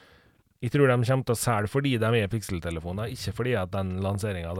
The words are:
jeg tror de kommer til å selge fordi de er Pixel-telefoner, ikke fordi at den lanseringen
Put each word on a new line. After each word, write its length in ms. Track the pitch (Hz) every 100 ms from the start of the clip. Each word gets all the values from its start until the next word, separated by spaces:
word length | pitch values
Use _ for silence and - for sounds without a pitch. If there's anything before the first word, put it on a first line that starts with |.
| - - _ _ _ _
jeg 120 | 120 147
tror 180 | 139
de 40 | 123 120
kommer 180 | 131 127
til 80 |
å 60 | 113
selge 300 | - 110 104
fordi 220 | 139 139 120
de 80 | 110 117
er 100 | 98 110
Pixel-telefoner, 760 | 98 92 85 82 85 92 113 -
ikke 160 | - 95
fordi 160 | 123 117
at 100 | 90
den 220 | 98 95 92 98
lanseringen 480 | 98 110 92 85 82